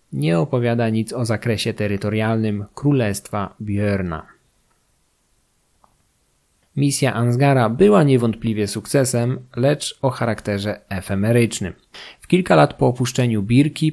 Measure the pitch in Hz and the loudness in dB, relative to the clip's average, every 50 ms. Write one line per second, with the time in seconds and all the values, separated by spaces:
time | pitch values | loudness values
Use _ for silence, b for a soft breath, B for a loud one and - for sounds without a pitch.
0 | _ - 147 135 147 160 170 165 156 - 135 123 120 120 117 117 117 113 110 110 | _ -12 -8 -4 -2 0 0 0 0 0 -2 -2 0 0 0 0 0 0 0 -2
1 | 110 - 113 127 120 107 117 - - 117 107 95 - 113 104 - 104 101 101 95 | -4 -4 -4 -6 -4 -4 -4 -4 -2 -4 -2 -2 -4 -6 -4 -4 -4 -4 -4 -4
2 | - 104 107 107 107 113 113 113 110 107 101 101 101 - - - - 147 143 131 | -4 -2 -2 -2 0 0 0 0 0 -2 -4 -4 -8 -10 -12 -4 -2 0 2 2
3 | 113 101 98 - - - - 104 98 - - - 107 104 101 101 104 101 101 95 | 0 0 -2 -6 -8 -8 -6 -6 -6 -6 -10 -10 -8 -4 -2 -2 0 0 0 -2
4 | 90 87 80 78 - _ - _ _ _ _ _ _ _ _ _ _ _ _ _ | -2 -4 -6 -8 -10 _ -20 _ _ _ _ _ _ _ _ _ _ _ _ _
5 | _ _ _ _ _ _ _ _ _ _ _ _ _ _ _ _ _ _ _ _ | _ _ _ _ _ _ _ _ _ _ _ _ _ _ _ _ _ _ _ _
6 | _ _ _ _ _ _ _ _ _ _ _ _ _ _ - 139 143 143 131 - | _ _ _ _ _ _ _ _ _ _ _ _ _ _ -4 0 0 0 0 0
7 | 143 127 - 113 120 123 123 123 143 143 135 131 113 110 117 151 190 208 208 190 | -2 -2 0 0 0 0 2 2 2 4 4 4 2 2 4 4 4 6 6 6
8 | 151 139 131 120 117 113 - - - 113 107 107 104 98 - 110 - - - 143 | 6 6 4 4 2 0 -2 -2 -4 -4 -2 -2 -2 -2 -4 -8 -6 0 0 0
9 | 127 123 123 117 120 123 131 131 - _ - 120 127 143 151 151 - - - - | 0 2 0 0 0 -2 -4 -6 -10 _ -6 0 0 0 0 0 -4 -10 -8 -4
10 | - 131 123 - 117 113 107 - - 107 101 101 101 104 - - _ - 98 92 | -4 -4 -2 -2 -4 -4 -4 -4 -4 -4 -4 -2 -2 -4 -6 -8 _ -10 -8 -8
11 | - - 98 98 104 110 120 120 117 107 - - 101 87 - _ _ _ B B | -6 -4 -2 0 2 2 4 4 4 2 0 -6 -8 -8 -8 _ _ _ B B
12 | B B B B - - 180 180 180 - 175 156 147 - - - 135 127 127 - | B B B B -2 0 0 2 4 4 4 4 4 4 2 0 0 0 2 0
13 | 123 - - 135 123 120 110 104 98 110 120 131 156 156 151 - 156 156 | -4 -2 0 0 0 0 0 0 0 2 4 4 4 2 0 -2 -2 -2